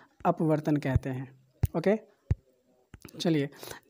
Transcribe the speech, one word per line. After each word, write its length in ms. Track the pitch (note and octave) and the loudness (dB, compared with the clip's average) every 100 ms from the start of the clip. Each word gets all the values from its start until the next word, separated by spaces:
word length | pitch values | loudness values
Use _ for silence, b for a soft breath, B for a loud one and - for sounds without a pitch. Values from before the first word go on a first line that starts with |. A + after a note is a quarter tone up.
| B B | B B
अपवर्तन 520 | F3+ E3+ D#3+ D3+ D#3 D3 | -2 2 2 2 2 0
कहते 340 | C#3+ B2+ C3+ | 2 0 0
हैं। 180 | C3 C3+ - _ _ - E3 | -8 -10 -16 _ _ -4 0
ओके, 220 | F#3+ G#3+ - _ - - _ _ _ _ _ - - - | 2 0 -2 _ -6 -6 _ _ _ _ _ -20 -16 -4
चलिए, 280 | F3+ D3+ C#3 - B B | 0 2 0 -6 B B